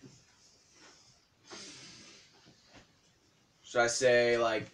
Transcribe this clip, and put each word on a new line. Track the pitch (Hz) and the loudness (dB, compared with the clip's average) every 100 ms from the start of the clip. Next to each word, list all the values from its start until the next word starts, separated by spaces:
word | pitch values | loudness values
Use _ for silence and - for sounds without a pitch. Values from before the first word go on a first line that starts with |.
| - - _ _ _ _ _ _ - - _ _ _ _ - - - - - - - - - _ - - _ - - _ _ _ _ _ _ _ | -20 -20 _ _ _ _ _ _ -20 -20 _ _ _ _ -20 -20 -20 -20 -20 -20 -20 -20 -20 _ -20 -20 _ -20 -20 _ _ _ _ _ _ _
Should | - 123 | -6 -2
I | 120 | 0
say, | - 127 120 120 120 | 2 2 4 4 2
like, | 113 110 - | 0 -2 -8